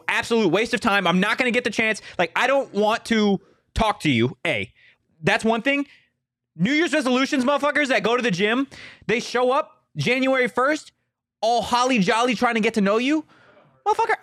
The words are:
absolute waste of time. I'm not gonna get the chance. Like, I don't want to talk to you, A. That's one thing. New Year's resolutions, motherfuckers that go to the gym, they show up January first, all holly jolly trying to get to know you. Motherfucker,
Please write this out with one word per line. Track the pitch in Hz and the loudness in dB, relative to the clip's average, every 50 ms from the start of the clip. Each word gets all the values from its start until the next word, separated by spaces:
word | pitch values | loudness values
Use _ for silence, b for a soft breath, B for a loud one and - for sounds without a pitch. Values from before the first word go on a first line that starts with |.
| - - | 0 -2
absolute | 190 220 233 - 233 226 220 175 | -4 -2 -2 0 0 2 2 2
waste | 151 196 233 233 - | 2 2 0 0 -2
of | 220 | -2
time. | - 233 196 202 185 | 0 2 2 2 2
I'm | 170 175 180 | 2 2 2
not | 190 208 226 - | 2 0 0 0
gonna | 262 247 | 0 0
get | 220 247 240 | 0 -2 -2
the | 247 | -2
chance. | 202 - 226 220 220 - - B B B | -2 -2 -2 -2 -2 -4 -8 B B B
Like, | 180 170 - | -4 -2 0
I | - 226 254 | -2 0 0
don't | 269 277 262 - - | 0 0 -2 -2 -2
want | 202 208 208 220 220 - | -2 0 0 0 -2 -2
to | - 233 220 208 208 196 185 b b b b b b b | -2 0 2 2 2 0 0 b b b b b b b
talk | - 226 214 - - | -2 0 0 -2 -2
to | - 160 | 0 0
you, | 131 113 113 123 - _ - | 2 2 2 0 -2 _ -4
A. | 175 139 110 95 - _ b b b b b b _ _ - | -4 -4 -4 -6 -8 _ b b b b b b _ _ -4
That's | 160 175 202 226 - | -2 0 0 0 0
one | 226 226 233 | 0 -2 0
thing. | 220 277 277 285 285 b b b b b b b _ _ _ _ _ _ _ | 0 -2 -2 -2 -4 b b b b b b b _ _ _ _ _ _ _
New | 160 165 233 | -4 -2 0
Year's | 285 302 339 330 254 | 0 0 0 0 0
resolutions, | 311 - 254 247 247 269 262 302 277 247 | 0 0 2 0 0 0 0 0 0 0
motherfuckers | 254 285 277 - 294 285 277 302 240 | 0 0 0 0 0 0 0 0 0
that | 262 214 | 0 0
go | 175 208 240 | 0 0 0
to | 247 226 | 0 0
the | 247 | -2
gym, | 185 160 208 208 226 254 277 - B B B B B B B | -2 0 0 0 0 -2 -4 -6 B B B B B B B
they | - 208 240 | -2 -2 -2
show | 233 - - 240 254 254 | -2 -4 -2 -2 0 0
up | 254 285 302 - - _ _ _ - | 0 0 -2 -4 -10 _ _ _ -8
January | 156 135 196 247 262 254 262 262 262 247 240 | -4 -2 -2 0 0 0 0 2 0 0 -2
first, | - - 254 277 311 302 - - _ _ _ _ _ _ _ _ _ - | 0 0 0 0 0 -2 -6 -14 _ _ _ _ _ _ _ _ _ -4
all | - 220 240 233 | -2 0 0 0
holly | 202 170 240 240 247 254 269 233 | 0 0 0 2 2 2 2 2
jolly | 185 180 226 220 240 254 247 | 2 2 2 2 2 0 0
trying | 196 247 240 233 | 0 0 0 0
to | 226 | 0
get | 202 226 220 | 0 0 0
to | 220 | 0
know | 196 196 208 226 | 0 2 2 0
you. | 247 269 302 311 302 b b b b b b b b b b b - | 0 0 0 -2 -2 b b b b b b b b b b b -2
Motherfucker, | 403 427 - 453 440 427 - | -2 0 0 0 -2 -2 -4